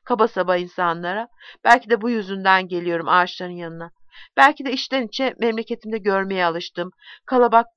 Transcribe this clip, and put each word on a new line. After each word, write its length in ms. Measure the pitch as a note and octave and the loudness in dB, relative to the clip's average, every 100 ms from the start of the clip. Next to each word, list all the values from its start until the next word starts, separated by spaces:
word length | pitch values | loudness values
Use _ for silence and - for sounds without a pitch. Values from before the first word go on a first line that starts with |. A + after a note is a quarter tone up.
kaba 240 | - A#3 A3 | -4 0 0
saba 300 | F#3+ F3+ F3+ | 0 0 0
insanlara. 720 | F3+ - F3 E3 F3 G3+ A#3+ _ - - | -2 -4 -2 -2 -4 -6 -8 _ -20 -4
Belki 260 | A3 A#3+ A3 | 4 4 4
de 120 | A3+ | -2
bu 80 | A#3 | 0
yüzünden 580 | A3+ F#3+ G3 F#3+ F#3+ F#3 | -4 -4 -4 2 2 2
geliyorum 400 | F3 F3 E3+ D3+ | -4 -2 -4 2
ağaçların 420 | F3+ F3+ - F3+ | 2 2 -4 -10
yanına. 400 | F3 E3 E3 E3+ _ - - - - | -10 -12 -12 -16 _ -20 -20 -8 4
Belki 280 | C4+ D4+ C4+ | 4 4 -6
de 60 | |
içten 360 | C4 - C4 A3 | -8 -4 -4 -4
içe 280 | - C4 - | -4 -4 -2
memleketimde 580 | A#3 A3+ A3 A#3 G#3+ A3 | -4 -2 -6 -10 -8 -6
görmeye 480 | G3+ F#3+ F#3+ F#3+ F3 | -2 0 -2 -2 -2
alıştım. 460 | E3 F3+ - F3 _ - - - | -2 -8 -8 -10 _ -20 -20 -2
Kalabak-, 420 | B3+ A#3+ A#3 A#3+ | 2 6 4 2